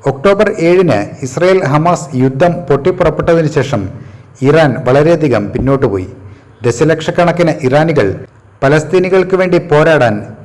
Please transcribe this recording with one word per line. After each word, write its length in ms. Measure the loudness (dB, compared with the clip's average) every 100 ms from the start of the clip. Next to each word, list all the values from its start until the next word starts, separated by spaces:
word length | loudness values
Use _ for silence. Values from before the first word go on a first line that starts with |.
| -4
ഒക്ടോബർ 380 | 0 0 2 0 0 2
ഏഴിന് 300 | 2 2 0 -2 -10 -8
ഇസ്രയേൽ 340 | -2 2 2 2
ഹമാസ് 360 | 0 0 -2 -4 -2
യുദ്ധം 300 | 0 0 -2 -2 -2
പൊട്ടിപ്പുറപ്പെട്ടതിന് 800 | 0 0 0 -2 0 0 0 0 -2
ശേഷം 260 | -2 -4 -6 -12 -20 -20 -20 -2 2
ഇറാൻ 220 | 4 2 0 0
വളരെയധികം 560 | 2 2 2 0 0 -2
പിന്നോട്ട് 340 | -4 -2 0 0
പോയി. 160 | -4 -8 -16 -20 -20 _ _ -4
ദശലക്ഷക്കണക്കിന് 840 | 0 0 0 -2 -2 0 0 -2 -2 0
ഇറാനികൾ 400 | 0 2 0 0 -4 -12 _ _ _
പലസ്തീനികൾക്ക് 760 | 0 2 2 0 2 0 2 0
വേണ്ടി 180 | 2 0 2
പോരാടാൻ 440 | 2 4 4 2 0 -8 -18